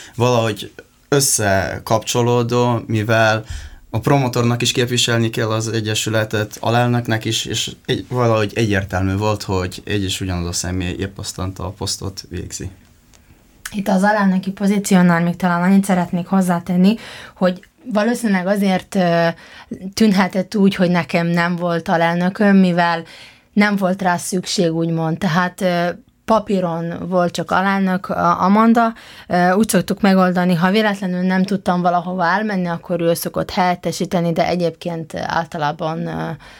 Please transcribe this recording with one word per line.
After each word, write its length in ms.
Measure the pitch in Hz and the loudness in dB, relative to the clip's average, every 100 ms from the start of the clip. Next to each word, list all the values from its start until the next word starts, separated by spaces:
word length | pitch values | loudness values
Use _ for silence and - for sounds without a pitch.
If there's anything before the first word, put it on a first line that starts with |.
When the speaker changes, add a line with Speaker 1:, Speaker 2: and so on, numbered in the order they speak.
| - | -12
Speaker 1:
valahogy 580 | - 123 120 113 101 - - - _ _ | -2 2 2 0 -4 -10 -18 -20 _ _
összekapcsolódó, 1700 | 143 139 - 101 95 85 95 - 110 - 123 120 120 120 123 123 113 107 | 2 2 0 2 0 0 -4 -2 -2 0 0 2 2 2 0 2 0 -2
mivel 580 | 110 104 113 110 110 - - - - - | -2 0 2 2 0 -4 -12 -14 -18 -8
a 80 | 117 | -4
promotornak 640 | 143 139 123 123 117 117 | 2 2 2 0 0 0
is 100 | 123 | 0
képviselni 580 | 120 120 120 - 117 113 | 0 0 0 0 0 0
kell 200 | 123 110 | -2 -2
az 180 | 110 113 | -2 -2
egyesületet, 880 | 113 107 107 113 110 107 104 104 - | -4 -4 -4 -2 -2 0 -2 -4 -4
alelnöknek 640 | 110 120 120 120 120 113 | -2 0 2 0 -2 -2
is, 200 | 113 110 | -2 -4
és 260 | - 117 - - | -4 -6 -6 -8
egy-, 200 | - 127 - | -6 -6 -4
valahogy 440 | 127 117 110 104 | 0 2 2 0
egyértelmű 600 | - 110 98 98 92 95 95 | 0 0 0 -2 -2 -2 0
volt, 260 | 107 107 | 0 -2
hogy 400 | - 92 95 - | -2 -2 -4 -6
egy 180 | - 107 | -6 -4
és 180 | 92 - | -4 -4
ugyanaz 260 | 95 87 85 | -4 -4 -4
a 60 | |
személy 440 | 87 90 92 90 80 | -6 -4 -4 -4 -6
épp 200 | 98 - | -8 -8
aztán 340 | - - 95 92 | -12 -8 -8 -8
a 120 | 90 | -10
posztot 560 | - 98 - 95 95 - | -8 -8 -6 -8 -12 -12
végzi. 420 | 90 80 - - - _ _ _ _ _ _ _ _ - | -12 -10 -10 -12 -14 _ _ _ _ _ _ _ _ -12
Speaker 2:
Itt 160 | 208 202 | -6 -2
az 140 | 190 | 2
alelnöki 480 | 202 214 190 185 190 | 2 2 2 2 -2
pozíciónál 720 | 196 196 202 202 185 180 170 | -2 0 0 2 4 6 4
még 140 | 175 175 | 0 0
talán 260 | 180 175 | 0 2
annyit 220 | 180 196 | 4 4
szeretnék 420 | 196 180 175 175 175 | 4 0 0 -4 0
hozzátenni, 680 | 190 180 175 170 180 190 226 - - - | 0 2 0 0 2 4 2 -4 -18 -20
hogy 320 | - 180 180 - _ 254 | -2 -2 -2 -10 _ -4
valószínűleg 540 | 208 220 240 233 190 180 | 0 0 0 0 0 0
azért, 480 | 208 196 185 - | 0 2 0 -2
ö, 320 | 196 175 170 165 170 - - - - 190 | 0 2 2 2 -2 -10 -20 -16 -12 -8
tűnhetett 600 | - 220 190 180 196 185 | 2 4 4 2 -2 -2
úgy, 200 | 214 196 | 2 2
hogy 160 | 196 175 | 4 2
nekem 360 | 175 - 175 170 | 2 0 0 2
nem 300 | 170 170 170 | 2 2 0
volt 320 | 175 170 185 | -2 -2 0
alelnököm, 680 | 170 165 175 180 190 202 196 | 2 2 2 0 2 4 6
mivel 460 | 185 175 170 165 165 - - - _ | 6 4 2 0 -6 -18 -20 -20 _
nem 240 | 202 208 202 | 2 2 2
volt 260 | 185 190 | 0 0
rá 140 | 185 175 | 0 -2
szükség, 560 | - 185 - - 170 | -2 -6 -2 0 0
úgymond. 460 | 165 165 160 160 175 | 0 -2 0 -2 -2
Tehát, 420 | 190 175 180 - | 0 0 0 -2
ö, 280 | 185 175 175 175 _ _ | -2 0 -2 -4 _ _
papíron 840 | - 220 214 190 175 170 170 175 170 | 0 0 2 -2 -2 -4 -6 -6 -2
volt 240 | 180 175 | 0 0
csak 180 | - 160 | -2 -2
alelnök, 580 | 180 196 196 190 185 - | 0 2 0 0 -2 -4
a-, 340 | 175 175 175 | 0 0 2
Amanda. 480 | 180 214 226 233 226 226 - - - | 4 4 6 4 2 -2 -14 -20 -4
Ö, 260 | 180 180 | 2 2
úgy 160 | 190 226 | 2 2
szoktuk 320 | 185 - 190 | 0 0 0
megoldani, 540 | 196 190 185 180 180 | 2 4 4 2 0
ha 160 | 170 185 | 2 2
véletlenül 520 | 214 214 196 190 180 | 2 0 -2 -4 -2
nem 200 | 185 185 | 0 0
tudtam 380 | 185 190 196 180 | 0 -2 -2 0
valahova 460 | 180 175 180 185 170 | 0 0 -2 -2 0
elmenni, 400 | 190 220 190 175 | 0 -2 -2 -4
akkor 340 | 170 - 175 | -4 -4 -2
ő 140 | 170 | 0
szokott 360 | 165 170 165 160 | 0 -2 -4 -4
helyettesíteni, 840 | - 180 175 175 - 175 175 170 | 0 0 0 -4 -4 -2 -2 0
de 140 | 165 - | 0 0
egyébként 680 | 175 170 160 175 165 156 | 0 -2 -4 -8 -8 -8
általában, 920 | - - 165 160 170 147 160 160 165 165 | -8 -4 -4 -4 -4 -4 -4 -6 -6 -6
ö, 240 | 160 165 156 - - | -6 -6 -8 -14 -20